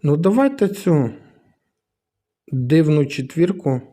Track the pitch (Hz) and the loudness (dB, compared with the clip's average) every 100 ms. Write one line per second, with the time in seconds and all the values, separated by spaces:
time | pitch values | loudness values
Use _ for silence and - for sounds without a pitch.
0 | 147 147 180 226 269 277 196 202 - 156 | 0 0 2 2 2 2 -2 -2 0 0
1 | 120 - - _ _ _ _ _ _ _ | 0 -6 -20 _ _ _ _ _ _ _
2 | _ _ _ _ _ 131 123 156 156 151 | _ _ _ _ _ -6 0 2 4 2
3 | 143 - 131 156 175 185 151 127 - | 0 -4 -8 -2 -2 0 -2 -4 -6